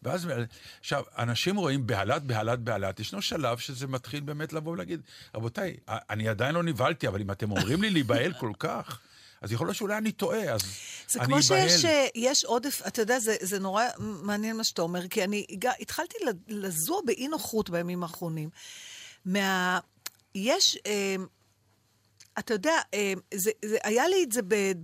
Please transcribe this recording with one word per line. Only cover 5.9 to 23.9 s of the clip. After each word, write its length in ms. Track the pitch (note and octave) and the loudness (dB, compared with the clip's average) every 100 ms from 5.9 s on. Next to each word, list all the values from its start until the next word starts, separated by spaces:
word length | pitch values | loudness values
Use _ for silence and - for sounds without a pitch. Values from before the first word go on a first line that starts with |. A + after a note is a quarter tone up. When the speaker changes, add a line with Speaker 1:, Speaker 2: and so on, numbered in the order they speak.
| A2+ - A2+ A2 | -8 -4 -2 0
Speaker 1:
עדיין 260 | G2+ B2+ E3+ | 2 2 2
לא 80 | |
נבהלתי, 440 | E3+ A#2+ C3+ E3+ B2+ | 0 2 0 2 0
אבל 140 | G2 | 0
אם 100 | G2 | -2
אתם 200 | G2 G#2+ | -2 -2
אומרים 300 | G2 F#2+ E3 | 0 2 2
לי 80 | A3 | 4
להיבהל 440 | E3+ A#2 A#2 D#3+ | 4 4 4 2
כל 180 | D3+ A#2 G#2 | -2 -4 -2
כך... 400 | D#3 - - - - - - - | -4 -4 -6 -12 -16 -20 -20 -10
אז 100 | G2+ | -4
יכול 160 | A2+ E3+ | -2 0
להיות 80 | G3+ | -2
שאולי 200 | G3+ G#3+ | -2 0
אני 140 | A3 | -2
טועה, 320 | - G3 A3 F3 | 0 0 0 0
אז 80 | A2 F#2+ G2+ - - - | 0 -2 -8 -12 -10 -2
Speaker 2:
זה 100 | B3 | 0
Speaker 1:
אני 60 | B2 | 4
Speaker 2:
כמו 100 | C#4+ | 6
Speaker 1:
אבהל." 60 | - F#4+ F#4 | 8 8 8
Speaker 2:
שיש, 160 | F4 E4 | 6 6
אה, 220 | D4 B3+ A3+ | 4 4 2
יש 280 | B3 D4 - | 2 2 2
עודף, 360 | A#3+ C4+ - F#3+ | 2 0 -4 -2
אתה 140 | A#3+ | 0
יודע, 180 | G#3+ B3+ | 2 2
זה, 160 | A3 G#3+ | 2 0
זה 180 | F#3 G3 | 0 -2
נורא 240 | F#3+ G3+ A#3+ - | 0 2 2 -2
מעניין 580 | G#3+ F#3+ G3 G#3 A3 A3 | -8 -6 -2 -2 -2 -2
מה 60 | |
שאתה 180 | A3 - | -2 0
אומר, 260 | E3 F3 F3+ | 0 -2 -2
כי 160 | A3 | 0
אני 220 | F#3+ G#3 - | 0 0 -4
הגע-, 220 | F#3 A#3+ - | -2 -2 -2
התחלתי 360 | - - E4+ A4+ D#4 | -4 -6 -6 -4 -2
ל-, 40 | F3 - G#3 F#3+ | -2 -6 -6 -4
לזוע 360 | D#3+ F3 F#4 C#4 | -2 -2 0 0
באי 220 | G#3 C4+ | -2 -2
נוחות 420 | D#4+ - A3 G3+ | -4 -2 -2 0
בימים 340 | E3+ F3 F3+ | -2 -2 -4
האחרונים. 460 | E3+ - E3+ D#3+ D#3 - - - - - - - F#3 | -6 -6 -6 -4 -6 -10 -18 -16 -16 -18 -20 -10 -2
מה-, 540 | G3 G3 F#3 F3+ F3+ - _ - _ _ F#3+ | 0 2 2 2 0 -2 _ -16 _ _ -2
יש... 420 | A3 F4+ - - - | 2 4 4 2 0
אה... 300 | G#3 G3 F#3+ F#3 _ _ _ _ _ _ _ _ _ - - | 0 0 -2 -4 _ _ _ _ _ _ _ _ _ -12 -8
אתה 140 | G3+ | -2
יודע, 200 | G#3+ F#3 D#4+ - | 0 2 2 2
אה, 200 | G3+ G3 F#3+ - | 0 0 -2 -6
זה, 180 | G3 G3 - G#3+ | -4 -2 -2 0
זה, 120 | A3 | 0
היה 240 | G#3 | 2